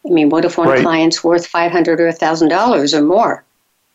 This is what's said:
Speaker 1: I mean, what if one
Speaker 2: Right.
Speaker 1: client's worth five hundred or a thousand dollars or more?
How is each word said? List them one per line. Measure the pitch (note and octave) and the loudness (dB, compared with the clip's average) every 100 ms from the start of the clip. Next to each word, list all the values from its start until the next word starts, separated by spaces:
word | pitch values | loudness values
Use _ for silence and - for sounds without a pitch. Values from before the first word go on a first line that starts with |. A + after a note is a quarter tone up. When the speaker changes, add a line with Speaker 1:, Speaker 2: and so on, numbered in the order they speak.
| - | -2
Speaker 1:
I | |
mean, | E3+ D3 | 0 2
what | D#3+ F3 | 0 -2
if | F3 | -2
one | E3 | 0
Speaker 2:
Right. | C3 | 2
Speaker 1:
client's | E3+ D#3+ D#3+ - | 0 0 0 0
worth | E3 F3 E3+ | 0 0 -2
five | F3 E3+ | -4 -2
hundred | F3 E3 D#3+ | 0 0 0
or | E3 | 0
a | |
thousand | E3 D#3+ D#3+ D#3 | 0 -4 0 0
dollars | E3+ A#3+ G3 C#3+ | 2 0 0 0
or | D3+ | 0
more? | D3 G3 G3 - _ _ _ _ _ | 2 2 0 -4 _ _ _ _ _